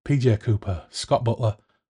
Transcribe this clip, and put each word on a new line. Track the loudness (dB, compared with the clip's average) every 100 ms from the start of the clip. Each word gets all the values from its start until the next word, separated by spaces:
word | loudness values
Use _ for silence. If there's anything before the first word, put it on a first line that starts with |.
P | -2 2
J | 2 2
Cooper, | 2 -2 -2 -6 -8
Scott | -12 0 0
Butler, | 2 0 -2 -2 _ _